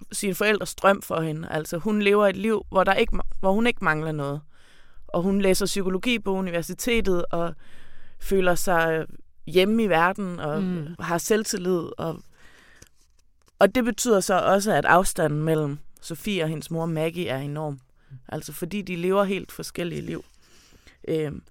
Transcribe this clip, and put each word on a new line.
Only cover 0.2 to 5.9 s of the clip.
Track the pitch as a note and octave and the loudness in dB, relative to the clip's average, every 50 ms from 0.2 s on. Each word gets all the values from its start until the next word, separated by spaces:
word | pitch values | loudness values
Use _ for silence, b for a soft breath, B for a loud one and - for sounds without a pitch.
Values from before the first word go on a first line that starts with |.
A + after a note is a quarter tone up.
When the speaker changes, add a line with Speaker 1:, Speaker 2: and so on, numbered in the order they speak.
| G#3 G3 F3+ | -4 -2 0
Speaker 1:
forældres | - G#3 G#3+ G#3+ F#3 F3+ - - | 2 2 2 2 0 -2 -6 -6
drøm | - - F#3+ G3 - | 2 4 4 4 4
for | - - F#3 E3 | 0 -4 -2 -2
hende. | D#3+ D#3+ D3+ D#3 E3 - | -2 -2 -4 -6 -8 -6
Altså, | - D#3 D#3 - F3 E3 | -6 -6 -4 -4 -6 -4
hun | D#3 A3 G#3+ G#3+ | -2 0 0 2
lever | G3+ G3+ G3+ G#3 G#3 | 4 4 6 6 6
et | G3 F#3 | 4 2
liv, | F#3+ G3 A3+ A3 - - - | 2 0 0 0 0 -2 0
hvor | - F#3+ F3+ | 2 2 4
der | F#3+ F#3+ | 4 4
ikke | G3+ A#3 - - | 4 4 2 2
ma-, | - - - - - | 2 2 2 2 4
hvor | - F#3+ | 4 4
hun | F#3+ G#3+ A3+ | 4 4 4
ikke | A#3+ A#3 - G3 | 2 2 2 0
mangler | E3 D#3 D3+ D#3 D#3+ | 0 0 0 -2 -4
noget. | D#3 D3 C#3+ C#3+ C#3+ D3+ - b b b b b b b b b b b b - | -4 -4 -4 -4 -4 -6 -8 b b b b b b b b b b b b -4
Og | - F3 | -2 0
hun | E3+ G3 G3 G3+ | 0 2 2 2
læser | G3 F#3+ F#3 - G3+ | 4 4 4 4 2
psykologi | F3+ - G3+ G3 F#3+ | 0 -2 -2 -2 -2